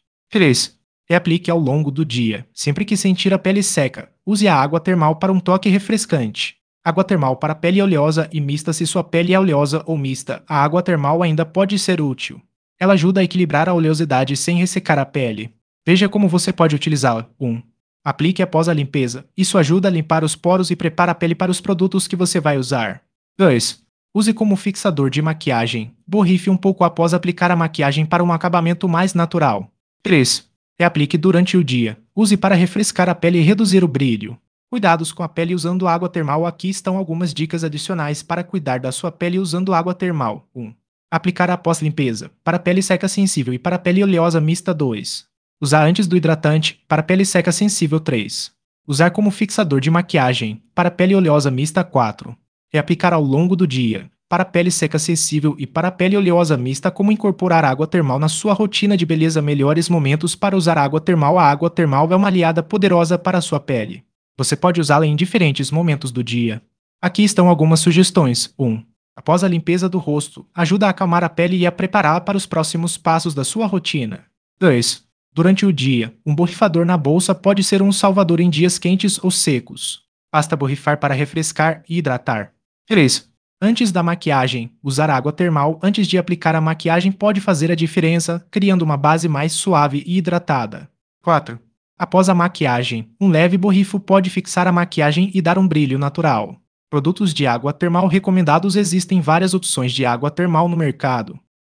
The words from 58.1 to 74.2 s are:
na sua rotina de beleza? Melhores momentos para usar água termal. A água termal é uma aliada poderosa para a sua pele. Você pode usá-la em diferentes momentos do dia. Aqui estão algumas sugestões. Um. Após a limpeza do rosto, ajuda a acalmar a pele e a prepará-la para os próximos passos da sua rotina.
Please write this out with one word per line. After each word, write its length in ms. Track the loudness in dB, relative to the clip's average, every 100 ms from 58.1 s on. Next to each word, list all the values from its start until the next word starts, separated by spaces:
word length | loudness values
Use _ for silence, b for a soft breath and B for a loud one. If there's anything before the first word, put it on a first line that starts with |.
| 0
na 80 | -2
sua 260 | -2 0
rotina 420 | 0 0 0 0 2
de 80 |
beleza? 380 | 0 0 0 0
Melhores 480 | 0 0 2 2 0
momentos 460 | 0 0 0 -2 -2
para 200 | -2 0
usar 220 | 2 2
água 240 | 2 0
termal. 380 | 0 2 4 4
A 100 | 4
água 220 | 2 0
termal 400 | 0 2 2 2
é 40 | 2
uma 120 | 2
aliada 340 | 2 2 0
poderosa 560 | -2 0 2 4 2 0
para 220 | 0 -2
a 20 |
sua 180 | -2 -4
pele. 440 | -2 -4 -4 -10 -18 _ _ -6
Você 180 | -4 0
pode 240 | 0 2
usá-la 280 | 2 2 2
em 80 | 0
diferentes 560 | 0 2 0 0 -2
momentos 400 | -2 0 -2 -4
do 120 | -6
dia. 380 | -4 -2 -2 -4 _ _ _ _
Aqui 220 | -4 2
estão 260 | 2 4 4
algumas 300 | 4 4 4
sugestões. 720 | 4 4 4 2 2 0 -4 -4
Um. 240 | -2 -4 -8 _ _ -10
Após 280 | -2 0
a 40 | 2
limpeza 420 | 0 0 -2 0
do 80 | -2
rosto, 480 | -2 -4 -4 -14 -12
ajuda 320 | -4 0 2 0
a 40 |
acalmar 320 | 0 0 0
a 60 | 0
pele 280 | 0 0 2
e 80 | 0
a 60 |
prepará-la 500 | 0 -2 0 2 0
para 160 | -2 -4
os 80 | -2
próximos 500 | -4 -2 -4 -6 -4
passos 380 | 0 0 0
da 100 | -4
sua 220 | -4 -2 -2
rotina. 600 | -2 -2 -4 -6 -8